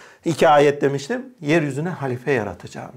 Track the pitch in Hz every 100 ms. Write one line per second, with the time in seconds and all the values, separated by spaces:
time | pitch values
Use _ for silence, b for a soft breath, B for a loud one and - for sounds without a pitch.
0 | B B - - 165 147 143 143 143 139
1 | - 247 262 - 143 165 147 131 165 160
2 | 139 123 151 131 101 90 - - -